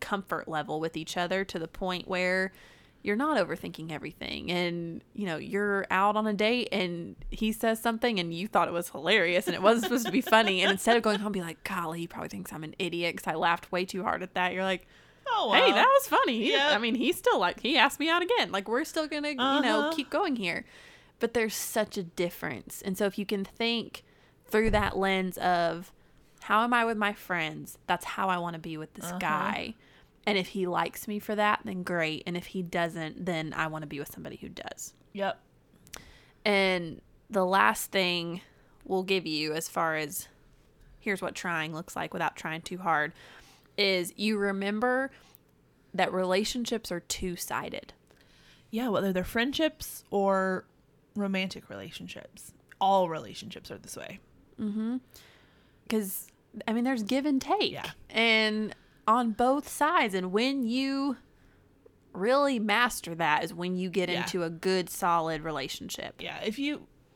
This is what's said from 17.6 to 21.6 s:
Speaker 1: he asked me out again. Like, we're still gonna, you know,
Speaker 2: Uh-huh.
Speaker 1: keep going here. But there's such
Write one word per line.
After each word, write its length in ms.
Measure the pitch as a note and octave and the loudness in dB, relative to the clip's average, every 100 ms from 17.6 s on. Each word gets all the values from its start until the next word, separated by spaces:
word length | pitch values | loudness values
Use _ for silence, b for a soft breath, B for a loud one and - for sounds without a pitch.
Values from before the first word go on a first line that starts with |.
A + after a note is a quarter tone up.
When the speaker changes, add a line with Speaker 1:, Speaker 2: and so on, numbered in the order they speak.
Speaker 1:
he 160 | A#3+ D4 | 0 4
asked 220 | C4+ - | 4 4
me 80 | D#4 | 0
out 140 | E4+ | 2
again. 280 | F4+ A#4+ G3 | 2 0 2
Like, 160 | F#3+ G3 | -2 -2
we're 140 | A#3+ | -2
still 220 | D#4 D#4+ D4+ | -2 -4 -4
gonna, 220 | D4+ D4 | -4 -4
you 80 | C4+ | 0
know, 60 | C4+ C#4+ B3+ D4+ | 2 4 4 2
Speaker 2:
Uh-huh. 100 | D4 | 2
Speaker 1:
keep 160 | D#4+ C4 | -2 -2
going 240 | D4+ F#4+ | -2 0
here. 300 | A#3+ F3 - - B B B B - | 0 -2 -4 -8 B B B B -4
But 120 | A#3 | -2
there's 220 | A#3+ A3 | 0 -2
such 420 | - | -2